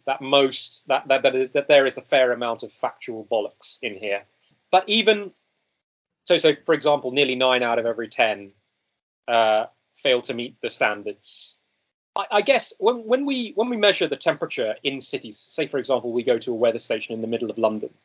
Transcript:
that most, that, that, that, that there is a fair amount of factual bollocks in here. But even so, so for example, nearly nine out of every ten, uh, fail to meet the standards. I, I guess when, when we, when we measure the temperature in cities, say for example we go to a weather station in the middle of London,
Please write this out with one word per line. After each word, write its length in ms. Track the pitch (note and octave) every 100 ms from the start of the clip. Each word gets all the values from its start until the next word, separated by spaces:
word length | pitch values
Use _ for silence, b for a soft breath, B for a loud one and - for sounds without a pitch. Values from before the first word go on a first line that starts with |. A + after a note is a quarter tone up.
| -
that 140 | C3+
most, 680 | C3+ C#3 C3+ - - - -
that, 180 | C3+ C#3
that, 160 | C3+
that, 300 | C3 B2+ C3
that 160 | C#3+ C#3+
there 180 | C#3+ C3+
is 120 | B2+
a 40 |
fair 300 | - C#3 B2+
amount 320 | A#2+ A#2+ A2+
of 80 | A2
factual 520 | - A2+ - - A2+ G#2
bollocks 480 | A2+ G2+ _ - -
in 140 | A#2
here. 280 | G2 G#2 G2 - _ _ _ -
But 100 | F#3 F#3+
even 420 | A3 A3 G#3 G3 _ _ _ _ _ _ _ _ _
so, 140 | - F3
so 160 | D#3+ D3 -
for 80 |
example, 380 | D3+ D3+ C#3+ C3
nearly 240 | C3 C3+ B2+
nine 260 | B2+ B2+
out 160 | A#2+ A#2
of 80 | A2+
every 220 | A2+ A2
ten, 420 | - A2+ G2+ G2 _ _ _ _ _ _ _ -
uh, 380 | A#2 A2 G#2+ A#2 _ _
fail 260 | _ C#3+ B2
to 120 | A#2+
meet 260 | A#2 A#2+ -
the 60 | A#2
standards. 880 | - A2+ G#2 G#2 G2+ - - - - _ _ _ _ _ -
I, 80 | F#3+
I 80 | G#3
guess 300 | G#3 B3+ - -
when, 260 | G#3 B3 A3
when 180 | C4
we, 280 | C#4 B3+ A3
when 160 | G3 B3
we 60 | A#3
measure 320 | G#3 F#3+ D#3+
the 80 | C#3
temperature 580 | E3 D3+ D#3+ - A2 A2
in 180 | C#3+ C3+
cities, 380 | B2 - A2+ -
say 300 | - - D3+
for 100 | C#3
example 320 | B2 B2+ A#2+
we 140 | A#2+
go 140 | A#2+ A#2
to 120 | B2+
a 60 | A#2
weather 240 | A#2+ A2+
station 340 | - A2 -
in 60 | A2+
the 80 | A2+
middle 220 | A#2 A2
of 60 | A2
London, 340 | A2 G#2+ - _